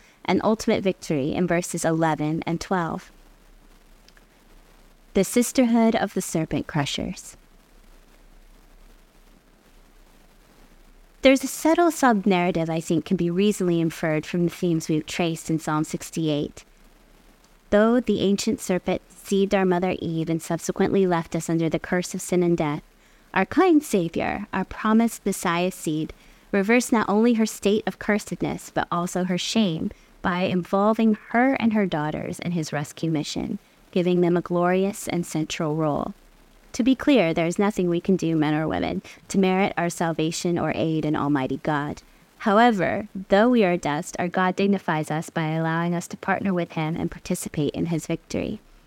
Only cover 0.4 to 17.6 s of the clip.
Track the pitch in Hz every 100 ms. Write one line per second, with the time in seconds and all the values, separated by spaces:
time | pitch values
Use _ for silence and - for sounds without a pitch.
0.4 | - 220 - 214 190 - - 151 139 -
1.4 | 175 175 180 170 165 160 165 147 151 160
2.4 | - 165 - 190 165 175 - - - -
3.4 | - - - - - - - - - _
4.4 | _ - - - - _ - 196 190 247
5.4 | 240 - 240 233 226 233 196 - - -
6.4 | 160 147 - 156 139 - - - - -
7.4 | _ - _ - - - _ - - -
8.4 | - - - - - - _ _ _ _
9.4 | _ _ _ - - - - - - -
10.4 | _ - - - - - - - 269 269
11.4 | 269 - 311 330 349 311 262 214 202 180
12.4 | 175 170 165 165 - 165 - 185 170 175
13.4 | 208 202 180 170 165 - 165 151 - 175
14.4 | 170 - 180 160 - 156 - - 170 160
15.4 | - 160 - 151 156 175 - - 160 147
16.4 | - - - _ - _ _ _ _ _
17.4 | _ _